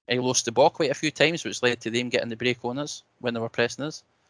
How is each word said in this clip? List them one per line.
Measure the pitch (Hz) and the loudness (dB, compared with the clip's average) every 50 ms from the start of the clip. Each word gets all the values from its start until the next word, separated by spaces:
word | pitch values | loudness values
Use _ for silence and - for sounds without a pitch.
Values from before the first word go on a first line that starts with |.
| _ | _
And | - 123 127 | -2 0 0
he | 123 | 2
lost | 127 127 - - | 2 2 0 0
the | 120 | 0
ball | 110 123 139 170 | 4 6 6 6
quite | - - 165 131 | 6 2 0 0
a | 139 | 0
few | - - 151 | -2 -4 -4
times, | - - 147 156 170 156 - | 0 2 2 2 2 0 -4
which | 175 104 - | -6 -4 0
led | - 123 117 113 | 0 0 0 0
to | - 113 | -4 -2
them | 110 123 123 120 | -2 -2 -2 0
getting | 120 120 - 117 | 0 0 -2 -2
the | 113 | -4
break | 110 123 123 120 120 - | -2 0 -2 0 -2 -4
on | 120 123 139 | -6 -4 -6
us | 147 151 - - - _ _ _ | -6 -8 -10 -14 -16 _ _ _
when | - 123 117 | -6 -4 -4
they | 113 | -4
were | 113 113 | -4 -4
pressing | - - 120 120 - - 135 | 0 0 0 0 0 -4 -8
us. | 156 151 - - _ _ _ _ | -8 -10 -12 -16 _ _ _ _